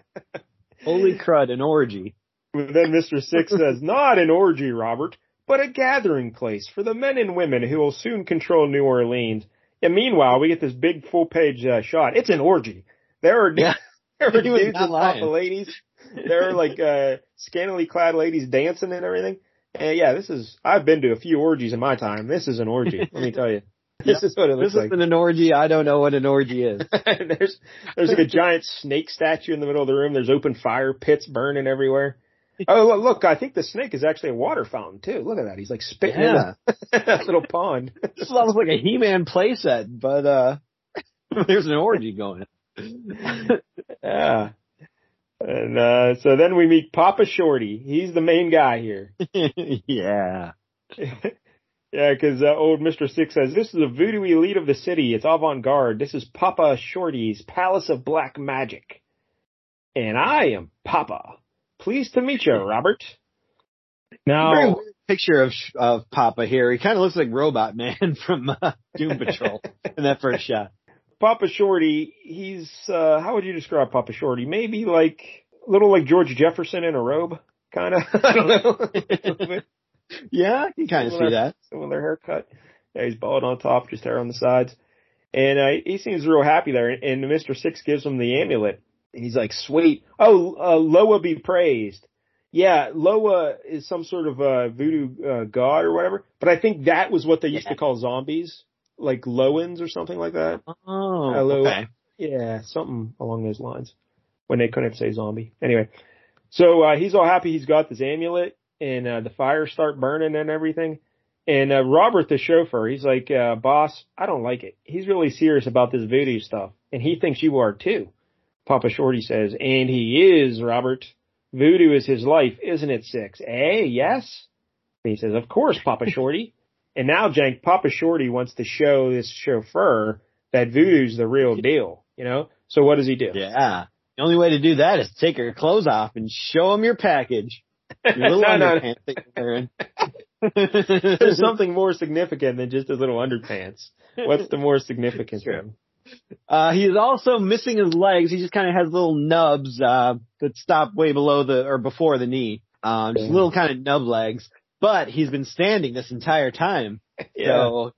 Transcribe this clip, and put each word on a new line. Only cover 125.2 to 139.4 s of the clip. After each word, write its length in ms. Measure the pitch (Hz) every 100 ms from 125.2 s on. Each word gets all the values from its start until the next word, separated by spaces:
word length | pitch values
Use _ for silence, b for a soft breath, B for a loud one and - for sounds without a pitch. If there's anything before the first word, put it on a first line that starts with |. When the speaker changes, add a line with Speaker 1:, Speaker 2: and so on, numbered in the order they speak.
| 110
Speaker 1:
"Of 140 | 113 120
course, 300 | - 285 165
Papa 260 | 143 113 113
<laughs> 0 |
Shorty." 420 | 135 131 165 226 _ _ _ _
And 120 | - 131
now, 220 | 170 214
Jank, 320 | 147 139 131
Papa 260 | 170 185 151
Shorty 380 | - 165 165 127
wants 260 | 123 123 -
to 80 |
show 460 | 117 - 147 139 131
this 180 | 123 113
chauffeur 920 | - - 117 110 175 190 113 107 107 _ _ _
that 160 | 127 120
voodoo's 480 | 127 180 165 123 113
the 100 | 113
real 300 | 135 127 107
deal, 480 | 123 151 95 85 _ -
you 80 |
know? 260 | 123 131 156 _ _
So 140 | 151
what 120 | 143 143
does 100 | 131
he 100 | 127
do? 160 | 107
Speaker 2:
Yeah. 520 | 98 98 120 127 90 85 _ _ -
The 40 |
only 140 | 156 170
way 140 | 170
to 100 | 147
do 160 | 160 147
that 240 | 160 190
is 100 | 98
take 240 | - 165 131
her 140 | 120
clothes 340 | 113 156 208 156
off 260 | 107 110
and 160 | 113 110
show 440 | - - 160 185
him 100 | 208
your 100 | 226 240
package. 680 | 202 147 120 120 113 - _ _ - -
Your 260 | 240 - -
little 100 | 180
Speaker 1:
<laughs> 20 |
No, 140 | 214 214
no, 160 | 180
no. 60 | 165
Speaker 2:
underpants 160 | 127 - -
that 100 | 127 -
you're 80 | -